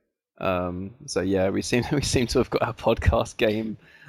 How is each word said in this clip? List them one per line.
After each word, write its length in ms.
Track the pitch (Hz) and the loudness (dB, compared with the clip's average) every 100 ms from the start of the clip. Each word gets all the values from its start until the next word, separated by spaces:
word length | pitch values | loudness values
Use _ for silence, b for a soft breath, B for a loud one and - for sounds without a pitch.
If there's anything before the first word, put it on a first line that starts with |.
| _ _ _ - | _ _ _ -6
Um, 540 | 95 90 90 90 98 - 143 | -2 0 -2 -6 -8 -12 -6
so 140 | 95 | -2
yeah, 280 | 92 95 95 | 0 2 2
we 120 | 98 | 0
seem, 200 | - 120 - | 0 0 0
<laughs> 40 | |
we 80 | 147 | -2
seem 280 | - 139 117 | 0 0 2
to 100 | 131 | 0
have 100 | - | 0
got 140 | - | 0
our 100 | 123 | -2
podcast 680 | - - 113 - 120 127 - | 0 0 2 2 2 0 0
game 380 | 113 107 110 - B B | 0 0 -4 -8 B B